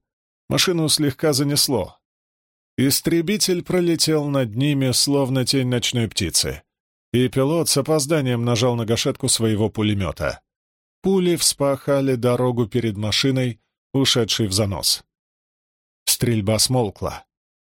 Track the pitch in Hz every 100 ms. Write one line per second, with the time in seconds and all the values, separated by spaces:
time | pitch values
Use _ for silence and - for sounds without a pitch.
0 | _ _ _ _ _ 143 - 170 156 -
1 | 147 - 160 131 143 143 - 120 85 -
2 | _ _ _ _ _ _ _ - 135 131
3 | 165 170 165 214 - 180 - 180 175 160
4 | - 156 147 139 120 107 143 143 131 120
5 | - 139 131 131 120 139 127 123 - 123
6 | 113 - 85 - 73 67 - _ _ _
7 | _ 123 127 135 135 170 151 147 135 156
8 | 135 160 131 120 120 117 123 120 110 113
9 | 143 123 127 - 113 104 107 - 104 101
10 | 87 - 73 - _ _ _ _ _ _
11 | 185 196 180 165 - - 143 135 - 139
12 | 135 127 123 123 127 120 110 123 113 101
13 | 107 - 135 131 127 113 _ _ _ 139
14 | 135 131 110 - 110 95 101 90 - -
15 | - _ _ _ _ _ _ _ _ _
16 | - - 120 110 101 107 - 127 107 -
17 | 76 - - _ _ _ _